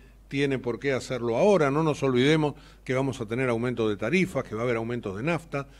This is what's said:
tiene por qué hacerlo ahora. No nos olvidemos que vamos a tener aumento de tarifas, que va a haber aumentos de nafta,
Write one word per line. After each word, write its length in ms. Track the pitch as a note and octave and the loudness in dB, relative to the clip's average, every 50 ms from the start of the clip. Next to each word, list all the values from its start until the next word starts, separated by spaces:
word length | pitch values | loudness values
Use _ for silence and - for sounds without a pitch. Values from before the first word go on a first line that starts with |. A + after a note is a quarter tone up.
| - - - - - - | -20 -20 -20 -20 -18 -8
tiene 300 | - C#3 C#3 C#3 C3+ B2+ | -2 -2 0 0 0 -2
por 200 | A#2 B2 A#2 G#2+ | -2 -4 -6 -4
qué 140 | - C#3+ C3+ | -2 -2 -2
hacerlo 440 | A#2+ - - C#3 B2 A#2 A#2 A2+ | -2 -2 -4 -6 -4 -2 -2 0
ahora. 340 | A#2+ E3 G#3 G3+ F3+ D3+ C#3 | 2 4 4 6 6 4 2
No 120 | C#3 D3+ E3 | 2 2 2
nos 200 | D#3 C#3+ - - | 0 0 0 0
olvidemos 520 | C3+ B2+ A#2+ B2+ C#3+ D#3 D#3+ D3+ D3 - - - - - - - | 2 4 4 6 6 6 4 2 0 -2 -4 -14 -20 -20 -20 -6
que 100 | - B2+ | -4 -2
vamos 260 | C3 C3+ C3+ A#2+ - | 0 0 -2 -2 -4
a 60 | A#2 | -6
tener 220 | G#2 A2+ B2 C3+ B2+ | -6 -2 -2 0 0
aumento 400 | A#2 A2+ A#2 B2+ B2+ A2+ A2 G#2+ | 0 0 0 -2 -2 0 0 0
de 80 | G#2 | 0
tarifas, 480 | F#2+ G#2 A2+ D3+ F#3+ F3+ F3+ - C3+ B2 | -2 -2 0 2 2 2 2 0 -4 -6
que 100 | - A2 | -4 -6
va 60 | A2 | -4
a 40 | A#2 | -2
haber 120 | B2+ A#2+ | -2 -2
aumentos 400 | A2+ A2+ A2+ A#2+ A#2+ G#2+ G#2+ F#2 | -2 -2 -4 -6 -6 -6 -6 -8
de 60 | G2 A#2+ | -4 -4
nafta, 440 | D#3+ F3 D3+ - - - C#3+ C#3 - - - | -4 -4 -4 -6 -6 -8 -8 -8 -10 -14 -20